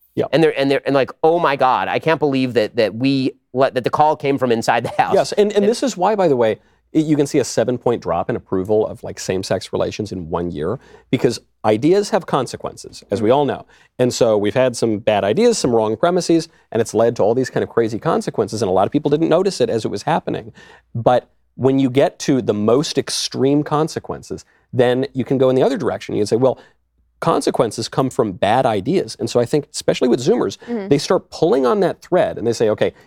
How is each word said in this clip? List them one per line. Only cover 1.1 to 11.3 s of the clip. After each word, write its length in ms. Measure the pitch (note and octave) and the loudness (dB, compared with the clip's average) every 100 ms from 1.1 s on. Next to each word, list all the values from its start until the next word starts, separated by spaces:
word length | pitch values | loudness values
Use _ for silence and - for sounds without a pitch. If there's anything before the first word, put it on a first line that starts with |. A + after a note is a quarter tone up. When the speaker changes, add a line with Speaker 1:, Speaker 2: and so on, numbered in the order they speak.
| - | 0
Speaker 2:
"Oh 160 | D#3+ E3+ | 0 2
my 160 | D#3 | 0
God, 320 | C#3 B2+ G#2+ F#2+ | 2 2 2 0
I 100 | A2+ | -2
can't 220 | D#3+ D#3+ | 0 0
believe 340 | D3+ C3+ C3 | 0 0 0
that, 220 | A2+ G#2 | 0 0
that 180 | A#2 G#2+ | 0 0
we 380 | A2+ C3+ C#3 C3 - _ | 0 -2 0 -2 -6 _
let, 200 | B2 C3 | 0 0
that 100 | B2+ | 0
the 60 | B2 | -2
call 260 | - D3+ | 2 0
came 220 | D3 C#3 C#3 | 0 -2 0
from 140 | B2+ | 0
inside 320 | A2+ A2+ A#2 | 0 0 0
the 180 | A#2 - | 0 -2
house." 140 | F2+ | 0
Speaker 1:
Yes, 160 | F#3+ - | 0 0
and, 200 | - G#3 | 0 0
and 120 | G#3 | 2
Speaker 2:
And 60 | G3+ | 0
Speaker 1:
this 120 | A#3+ | 0
is 160 | C4+ F3+ | -2 0
why, 160 | F#3+ | 0
by 120 | G#3 F3 | 2 2
the 100 | B2+ | 2
way, 220 | A2 G2+ _ _ _ | 2 0 _ _ _
it, 120 | D#3+ | -2
you 100 | D3+ | 2
can 100 | D3 | 0
see 140 | C#3 D3 | 0 0
a 60 | |
seven-point 580 | A#2 - A#2 B2 - G#2 | 0 0 -2 0 -2 -2
drop 260 | F2+ E2+ F#2 | -2 -4 -4
in 60 | |
approval 500 | G#2 - F#2+ F#2+ G#2+ | -6 -4 -4 0 0
of, 160 | G2+ - | 0 -6
like, 160 | G2+ - | -14 -10
same-sex 540 | - F#2+ - F#2+ - | -4 -4 -2 -6 -4
relations 400 | G2 F#2 - G#2 | -4 -4 -6 -8
in 180 | F#2 D#2+ | -10 -6
one 220 | E2+ F2 | -6 -4
year, 260 | D2 E2 B2+ - - _ | -4 -6 -6 -12 -20 _
because 300 | C3 C3 | 0 0